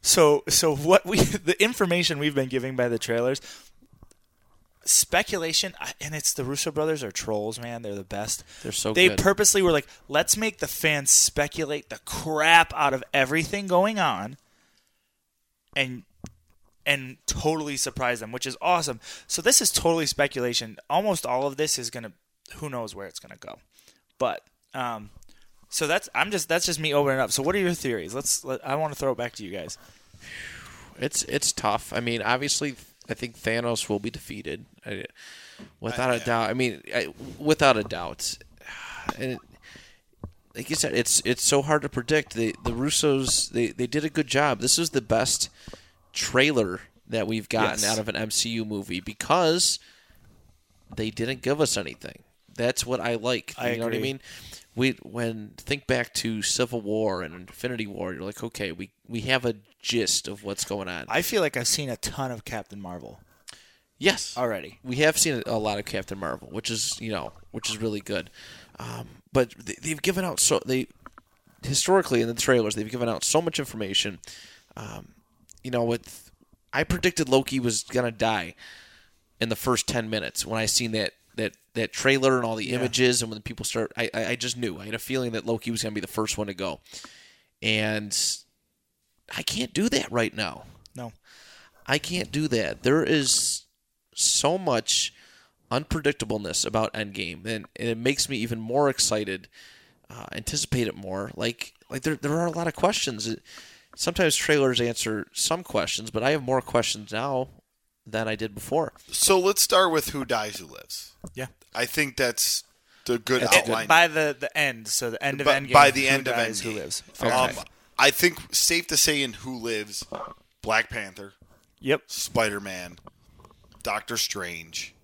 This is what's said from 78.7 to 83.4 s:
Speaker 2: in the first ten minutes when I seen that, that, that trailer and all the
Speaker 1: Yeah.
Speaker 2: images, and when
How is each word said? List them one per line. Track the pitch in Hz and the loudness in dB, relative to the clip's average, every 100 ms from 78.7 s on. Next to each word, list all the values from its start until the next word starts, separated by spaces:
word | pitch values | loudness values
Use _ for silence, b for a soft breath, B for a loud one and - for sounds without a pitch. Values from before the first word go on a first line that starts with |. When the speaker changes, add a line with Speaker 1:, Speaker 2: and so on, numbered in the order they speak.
| B B B B B _ _ | B B B B B _ _
Speaker 2:
in | 113 | -4
the | 110 | -2
first | - 117 - | 0 0 2
ten | 127 110 | -2 -2
minutes | 110 71 - | -4 -4 -6
when | - 110 | -4 -2
I | 110 | 2
seen | - 120 | 0 0
that, | 110 101 _ _ - | -2 -2 _ _ -6
that, | 110 - _ | -6 -6 _
that | - 110 | -4 -4
trailer | - 139 135 131 127 | 0 2 4 4 4
and | |
all | 117 | 2
the | 113 107 | -4 -2
Speaker 1:
Yeah. | 123 | -2
Speaker 2:
images, | 127 117 127 120 | 0 4 4 4
and | 117 | 0
when | 110 | -6